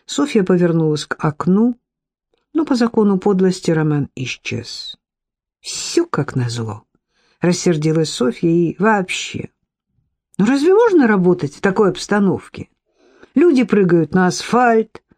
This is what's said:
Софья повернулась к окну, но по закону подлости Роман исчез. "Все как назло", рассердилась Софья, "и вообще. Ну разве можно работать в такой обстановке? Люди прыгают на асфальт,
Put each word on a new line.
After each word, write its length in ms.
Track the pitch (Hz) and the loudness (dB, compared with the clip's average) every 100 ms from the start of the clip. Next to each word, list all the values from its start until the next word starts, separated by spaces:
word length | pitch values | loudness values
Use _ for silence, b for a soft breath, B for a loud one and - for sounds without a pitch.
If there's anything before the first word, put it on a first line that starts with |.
| - | -10
Софья 380 | - 285 220 | -4 -2 0
повернулась 640 | 185 180 175 165 156 151 - | 2 2 2 2 0 -2 -6
к 100 | - | -6
окну, 560 | 156 147 - 190 233 233 _ _ _ _ _ _ _ | -4 -4 0 2 2 -2 _ _ _ _ _ _ _
но 120 | 302 311 | -4 -2
по 100 | 254 | 0
закону 420 | 233 - 208 196 | 0 2 2 2
подлости 540 | 208 190 190 180 - | 0 0 0 0 -2
Роман 380 | 160 156 147 139 - | 0 0 -2 -4 -8
исчез. 800 | 127 - - 113 107 - - - _ _ _ _ _ _ | -12 -10 -10 -10 -10 -14 -16 -18 _ _ _ _ _ _
"Все 460 | - - - - 339 | -14 -12 -6 -4 -2
как 300 | - 139 - | -4 -4 -4
назло", 520 | 120 117 113 107 - _ _ _ _ _ | -4 -4 -8 -12 -18 _ _ _ _ _
рассердилась 680 | 165 180 - 160 156 156 156 | -2 0 0 0 0 0 -2
Софья, 400 | - 247 226 170 | -2 -4 -2 0
"и 260 | 170 170 151 | 2 0 0
вообще. 720 | 202 214 185 - - - - _ _ _ _ _ _ _ _ - | 0 0 -2 -8 -10 -10 -14 _ _ _ _ _ _ _ _ -2
Ну 80 | 208 | 0
разве 280 | 277 302 | 2 4
можно 340 | 392 480 359 240 | 4 4 4 4
работать 460 | 208 180 175 143 - | 4 2 2 -2 -4
в 60 | |
такой 280 | 202 190 202 | -2 0 0
обстановке? 800 | 180 - 208 202 123 - - - _ _ b b b b - | -2 -2 0 0 -2 -6 -18 -18 _ _ b b b b 2
Люди 280 | 349 269 | 4 4
прыгают 500 | 233 208 185 175 156 | 2 2 4 2 2
на 140 | 185 180 | 2 0
асфальт, 760 | 170 - 233 247 226 220 - _ | 0 -2 0 2 2 0 -8 _